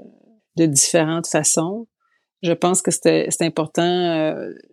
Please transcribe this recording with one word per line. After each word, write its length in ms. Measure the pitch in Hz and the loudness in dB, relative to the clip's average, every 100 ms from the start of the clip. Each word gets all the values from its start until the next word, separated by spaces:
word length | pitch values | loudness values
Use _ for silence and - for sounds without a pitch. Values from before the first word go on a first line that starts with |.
| - _ _ _ _ - | -20 _ _ _ _ 0
de 80 | 165 | 2
différentes 600 | 139 - 175 156 165 170 | 4 2 2 2 0 0
façons, 600 | 160 156 - 165 208 233 _ _ _ _ _ | 0 0 0 -2 -6 -12 _ _ _ _ _
je 100 | 175 | -4
pense 280 | 165 175 185 | 0 2 0
que 100 | - | 0
c'est, 360 | 170 165 160 - | 0 2 2 0
c'est 140 | - | -2
important, 380 | 165 165 156 - | -2 -2 -4 0
euh, 680 | 175 180 175 160 156 143 95 - - | 0 0 0 0 -2 -4 -10 -14 -20